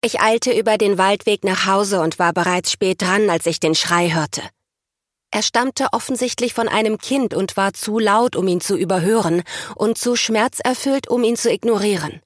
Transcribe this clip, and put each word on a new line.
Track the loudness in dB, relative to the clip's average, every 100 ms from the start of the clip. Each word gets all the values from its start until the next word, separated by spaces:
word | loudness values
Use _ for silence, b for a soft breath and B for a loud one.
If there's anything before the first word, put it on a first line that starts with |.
Ich | -2 0
eilte | 2 2 2
über | 0 2 2
den | 2 2
Waldweg | 2 2 0 0
nach | 0 -2 2
Hause | 2 2 0
und | 0 0
war | 0
bereits | 2 0 0 -2
spät | -2 0 0
dran, | 0 2 2
als | 2 0
ich | 0
den | 0
Schrei | 0 2 2 2
hörte. | 0 -2 -6 -12 _ _ _ _ _ _ _ _
Er | -4
stammte | 0 0 0 0 -2
offensichtlich | -2 -2 -2 -2 -2 -4
von | -2 -2
einem | 0 0 -2
Kind | -2 -2 0
und | -2 -4 0
war | -2
zu | -2 -4 0
laut, | 2 4 2 0
um | 0
ihn | 0
zu | 0 -2
überhören, | 0 0 2 2 2 0 -2 B B B
und | -2 0
zu | -2 -2
schmerzerfüllt, | 0 0 0 -2 -4 -2 0 -2 0
um | 0
ihn | 2 0
zu | 0
ignorieren. | 0 0 0 2 0 -4 -10